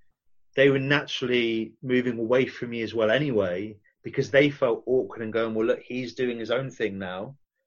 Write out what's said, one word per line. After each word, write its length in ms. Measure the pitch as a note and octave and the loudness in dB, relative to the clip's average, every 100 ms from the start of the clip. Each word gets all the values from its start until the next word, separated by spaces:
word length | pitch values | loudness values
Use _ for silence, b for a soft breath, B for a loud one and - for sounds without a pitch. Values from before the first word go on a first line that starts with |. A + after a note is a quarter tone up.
| _ _ _ _ _ - | _ _ _ _ _ 4
they 140 | C#3 | 6
were 100 | C3+ | 6
naturally 960 | C3+ D3 C3+ - B2 B2 A#2 A2+ A2+ - | 2 0 0 -6 0 0 2 0 -4 -8
moving 340 | B2+ B2+ B2 A#2 | 0 0 2 -2
away 300 | A2+ C3 B2 | 2 2 2
from 220 | - A#2+ | -4 -8
me 100 | A#2 | -6
as 120 | G#2+ | -4
well 180 | A2+ G#2+ | 2 2
anyway, 680 | B2+ D3 G#2+ F#2 F2+ G#2+ A2 _ _ | 4 2 0 0 -2 -6 -12 _ _
because 280 | A2+ - - | -8 -4 2
they 180 | C#3 D3 | 4 4
felt 340 | C#3+ B2 A2+ - | 2 0 0 0
awkward 360 | B2+ G2 - | 0 0 -6
and 120 | A2 | -4
going, 200 | A2+ A2+ | -2 -2
"Well, 140 | A2 A#2 | 0 0
look, 140 | - | 0
he's 320 | - B2 A#2+ C3 | -4 -8 -8 -4
doing 240 | B2+ A#2 | -4 -4
his 120 | A2 | -4
own 180 | A#2+ C3+ | -4 -4
thing 260 | - G#2+ G2 | -4 -4 -4
now." 380 | F#2 F#2 B2 - _ _ | -8 -8 -10 -14 _ _